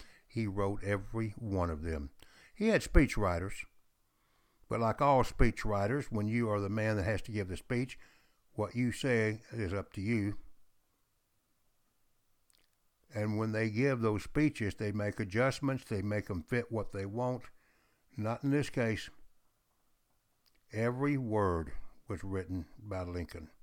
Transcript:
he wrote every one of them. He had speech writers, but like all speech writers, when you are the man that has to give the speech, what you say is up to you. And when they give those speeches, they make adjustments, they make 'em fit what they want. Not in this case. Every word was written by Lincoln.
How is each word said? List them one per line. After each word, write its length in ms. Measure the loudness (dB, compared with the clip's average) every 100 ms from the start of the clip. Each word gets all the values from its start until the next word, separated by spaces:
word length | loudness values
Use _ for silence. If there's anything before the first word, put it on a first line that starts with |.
| -20 -20 _
he 180 | -4 -2
wrote 380 | 0 -2 0
every 460 | -2 -2 -2 -4 -4 -4
one 320 | -2 0 0
of 100 | 0
them. 300 | -2 -4 -4 -12 -20 -20 -16
He 140 | -2 2
had 140 | 4
speech 340 | 6 6 6 4
writers, 480 | 0 0 -4 -8 -12 -16 -20 _ _ _ _ _ _ _ -6
but 120 | 0
like 200 | 0 2
all 240 | 4 6
speech 400 | 4 6 6 6
writers, 460 | 0 2 2 0 -2
when 180 | -2 0
you 220 | 0 2
are 100 | 0
the 80 | 0
man 280 | 0 0 2
that 80 |
has 180 | 0 0
to 100 | -2
give 160 | -4 -4
the 80 | -6
speech, 420 | -4 -2 -2 -6 -20 -20 _ _ _
what 240 | -6 -4 0
you 160 | 0
say 480 | 0 2 2 2 -2 -6
is 220 | -4 -2
up 220 | -2 -6
to 80 | -6
you. 340 | 0 0 0 -4 -10 -18 -20 _ _ _ _ _ _ _ _ _ _ _ _ _ _ _ _ _ _ _ _ _ _ _ _
And 240 | -4 -2 0
when 140 | 0
they 180 | 0 0
give 300 | 2 2 4
those 240 | 2 2
speeches, 500 | 0 2 2 2 -4
they 180 | -2 -2
make 280 | -2 -2 -2
adjustments, 640 | -2 2 2 2 -2 -2
they 180 | -4 -4
make 260 | -2 -2 -2
'em 120 | -6
fit 280 | -2 -2 -2
what 220 | -4 -4
they 140 | -4 -6
want. 380 | -2 -2 -2 -8 -20 _ _ _ _ _
Not 300 | -6 -4 -2
in 60 | 2
this 180 | 2 0
case. 400 | 0 0 0 -4 -14 -20 _ _ _ _ _ _ _ _ _ _ _ _ _ _
Every 460 | -2 0 0 0 0
word 560 | 0 2 4 2 0 -4 -6 -8 -10
was 140 | -8
written 440 | -4 -6 -4 -6 -8 -12
by 240 | -8 -6
Lincoln. 460 | -6 -6 -6 -10 -16 -20